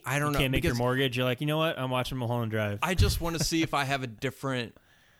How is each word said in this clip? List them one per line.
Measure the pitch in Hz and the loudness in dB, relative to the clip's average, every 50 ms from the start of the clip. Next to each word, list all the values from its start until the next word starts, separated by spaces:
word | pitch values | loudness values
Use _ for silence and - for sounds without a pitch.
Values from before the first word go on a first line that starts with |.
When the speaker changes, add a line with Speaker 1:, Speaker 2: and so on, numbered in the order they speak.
| - | -2
Speaker 1:
I | 123 135 143 | -2 -2 0
don't | 147 147 | 0 2
Speaker 2:
You | 143 | 2
Speaker 1:
know, | 139 | 2
Speaker 2:
can't | 139 131 | 2 2
make | 135 131 135 | 2 2 2
your | 127 120 | 2 2
Speaker 1:
because | 120 | 2
Speaker 2:
mortgage. | 123 123 127 131 135 131 120 | 2 2 2 2 0 0 0
You're | 127 127 | 0 0
like, | 127 123 - | 0 0 0
"You | 151 | -2
know | 147 151 | -2 0
what? | 156 160 165 - | 0 0 0 -2
I'm | - 131 127 | -2 -2 -2
watching | 127 127 120 - 135 | -2 -2 -2 -2 -4
Mulholland | 131 120 113 120 120 117 110 | -4 -2 -2 0 0 0 0
Drive." | 110 110 107 104 101 107 | 0 0 0 0 -2 -2
Speaker 1:
I | - 175 190 | -2 0 4
just | 175 202 196 - - | 4 4 4 2 0
wanna | 165 170 165 151 | -2 -2 -2 -2
see | - - 170 165 156 | 0 0 2 2 2
if | - 156 | 2 0
I | 143 139 | 0 0
Speaker 2:
<laughs> | |
Speaker 1:
have | 131 139 135 131 | 0 0 -2 -2
a | |
different | 120 110 101 - 127 - - - 135 131 127 117 95 - - - _ - _ _ _ _ | -6 -6 -6 -6 -6 -4 -4 -4 -4 -2 -2 -4 -6 -10 -18 -20 _ -20 _ _ _ _